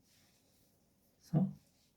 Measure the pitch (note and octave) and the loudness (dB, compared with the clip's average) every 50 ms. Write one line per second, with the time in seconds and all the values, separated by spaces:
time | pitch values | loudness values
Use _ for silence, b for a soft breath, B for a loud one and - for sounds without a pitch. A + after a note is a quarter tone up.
0 | _ _ - - - - _ _ _ _ _ _ - _ _ _ - _ _ _ | _ _ -20 -20 -20 -20 _ _ _ _ _ _ -20 _ _ _ -20 _ _ _
1 | _ _ _ _ - - E3+ D#3 F#3+ G3 - - - _ _ _ _ _ _ | _ _ _ _ -10 -2 0 0 0 0 -2 -10 -20 _ _ _ _ _ _